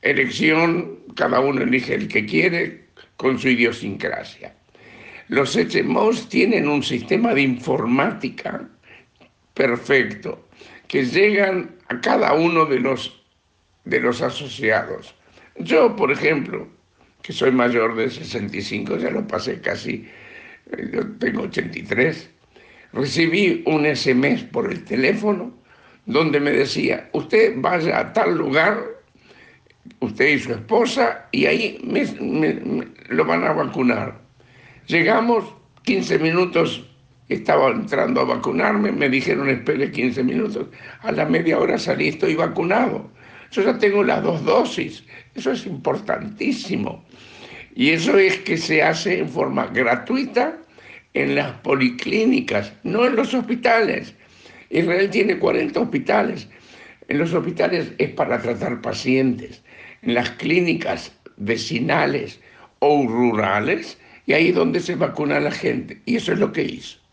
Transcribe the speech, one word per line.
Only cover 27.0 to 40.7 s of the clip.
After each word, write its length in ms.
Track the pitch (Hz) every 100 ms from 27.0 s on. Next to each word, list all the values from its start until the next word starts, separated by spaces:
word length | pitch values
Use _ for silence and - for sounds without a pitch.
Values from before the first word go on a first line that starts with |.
| -
"Usted 440 | - - 214 226 -
vaya 420 | - 175 156 -
a 140 | -
tal 240 | 220 190 165
lugar, 420 | 143 143 170 208 - - _ _ - - - _ _ _ - -
usted 300 | 117 107 139
y 100 | 139
su 140 | 107
esposa, 760 | 110 - 226 247 269 240 - -
y 140 | - -
ahí 320 | - 226 -
me, 220 | - - 269 -
me, 320 | - 151 156
me, 340 | - - - - - -
lo 160 | 131 156
van 180 | 170
a 80 | 160
vacunar". 640 | 156 143 - 123 110 - - - _ - - - - -
Llegamos, 560 | 170 180 226 233 226 - - _ _
quince 340 | - 196 135 135
minutos, 680 | 160 170 180 170 156 - - _ _ _ _
estaba 420 | 117 - 147 135
entrando 520 | 113 107 - - 127
a 20 |
vacunarme, 680 | 127 123 127 - - 208 208
me 160 | - 143
dijeron, 400 | 131 127 131 139
"Espere 420 | 127 - 131 139
quince 320 | - 127 131
minutos". 440 | 127 - 214 - -